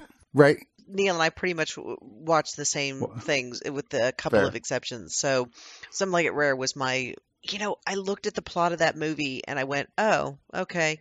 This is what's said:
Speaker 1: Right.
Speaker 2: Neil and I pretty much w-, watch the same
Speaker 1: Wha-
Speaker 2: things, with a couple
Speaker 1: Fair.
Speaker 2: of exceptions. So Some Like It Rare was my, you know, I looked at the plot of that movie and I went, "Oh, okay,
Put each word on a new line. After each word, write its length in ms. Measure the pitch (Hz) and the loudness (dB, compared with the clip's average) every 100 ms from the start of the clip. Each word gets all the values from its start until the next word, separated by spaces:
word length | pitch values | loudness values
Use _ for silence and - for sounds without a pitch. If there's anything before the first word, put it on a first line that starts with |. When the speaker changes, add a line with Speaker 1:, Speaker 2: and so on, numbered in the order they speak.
| - _ _ | 0 _ _
Speaker 1:
Right. 220 | 135 143 151 - _ - | 6 8 6 -4 _ -8
Speaker 2:
Neil 240 | 196 196 | 0 2
and 100 | 170 | 2
I 60 | 160 | 0
pretty 240 | - 185 | 0 -4
much 240 | 165 156 - | -2 -4 -6
w-, 220 | - - | -10 -12
watch 520 | - 107 160 160 - | -14 -10 2 2 2
the 120 | - | -4
same 360 | 143 156 139 135 | -4 -2 -4 -4
Speaker 1:
Wha- 180 | - 117 | -6 -6
Speaker 2:
things, 420 | - 143 123 117 - | -2 -2 -2 -8 -6
with 220 | 139 - | -6 -4
a 200 | 135 120 | 0 0
couple 260 | - 165 113 | 0 2 4
Speaker 1:
Fair. 100 | 92 | 4
Speaker 2:
of 80 | 113 | 0
exceptions. 580 | - 127 - 123 85 | -4 -4 -4 -10 -6
So 360 | - 143 131 123 - - - - | -4 0 0 0 -8 -20 -20 -12
Some 200 | - 196 | -4 0
Like 140 | 175 | 2
It 80 | 156 | 2
Rare 240 | 113 147 131 | 2 2 2
was 180 | 131 | -2
my, 400 | 147 131 127 123 - _ _ | -2 -2 0 -2 -10 _ _
you 160 | - 202 | -10 -6
know, 180 | 208 - - | -4 -4 -4
I 100 | 196 | -4
looked 300 | 190 202 208 | -4 -4 -4
at 80 | |
the 60 | 202 | -6
plot 320 | - 180 170 | -6 0 0
of 60 | 170 | 2
that 180 | 160 - | 0 2
movie 460 | 151 151 143 131 - | -4 -2 -4 -4 -6
and 120 | 139 | -4
I 60 | |
went, 260 | 135 143 - - | -2 -4 -4 0
"Oh, 400 | 214 156 139 139 _ | 2 2 0 -8 _
okay, 460 | - 185 175 156 156 | -8 -4 0 0 -2